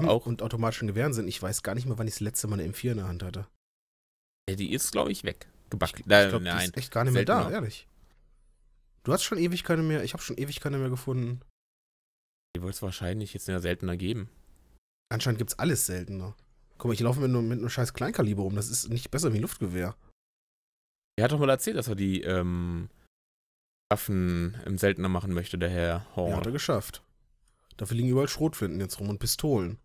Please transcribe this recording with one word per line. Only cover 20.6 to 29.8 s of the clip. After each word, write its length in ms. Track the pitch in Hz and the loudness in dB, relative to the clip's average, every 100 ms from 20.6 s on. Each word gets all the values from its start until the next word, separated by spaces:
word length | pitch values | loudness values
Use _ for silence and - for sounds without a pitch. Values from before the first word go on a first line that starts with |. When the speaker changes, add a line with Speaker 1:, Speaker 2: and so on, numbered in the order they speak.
| _ _ _ _ _ - | _ _ _ _ _ 0
Speaker 1:
Er 80 | |
hat 80 | 120 | 2
doch 60 | 147 | 4
mal 120 | 139 | 4
erzählt, 260 | 131 - 214 | 4 2 -2
dass 100 | 120 | -2
er 80 | 98 | 0
die, 260 | 98 95 | 2 0
ähm, 640 | - 92 90 87 87 85 92 - _ _ _ _ _ _ _ _ _ | 0 0 0 0 -2 -4 -6 -12 _ _ _ _ _ _ _ _ _
Waffen, 640 | 104 - 95 90 87 87 110 | -2 0 0 2 2 -2 -4
ähm, 140 | - 95 | -6 2
seltener 300 | 101 95 95 | 2 2 0
machen 240 | 90 98 | 0 0
möchte, 240 | 87 87 87 | -2 -2 -2
der 100 | 87 | -2
Herr 480 | 90 85 85 - - | 0 0 0 -4 -4
Horn. 140 | 87 | -2
Speaker 2:
Ja, 60 | 85 | 0
hat 80 | 92 | -2
er 60 | |
geschafft. 500 | 139 - 120 - - - _ _ _ _ _ _ - | -2 0 0 -2 -12 -20 _ _ _ _ _ _ -10
Dafür 200 | 104 117 | -2 0
liegen 100 | 123 | 4
überall 200 | 127 143 | 4 2
Schrotflinten 520 | - 156 - 98 82 | 2 0 0 -2 -2
jetzt 180 | 95 - | -4 -4
rum 100 | 101 | -4
und 80 | 104 | -2
Pistolen. 600 | 117 - 151 120 87 104 | -2 0 2 2 2 -4